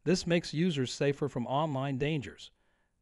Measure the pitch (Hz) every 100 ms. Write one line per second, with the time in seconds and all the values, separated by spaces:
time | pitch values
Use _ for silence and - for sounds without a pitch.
0 | - 180 170 170 - 147 180 143 123 -
1 | 143 139 139 131 117 135 160 131 139 131
2 | 143 156 95 - - _ _ _ _ _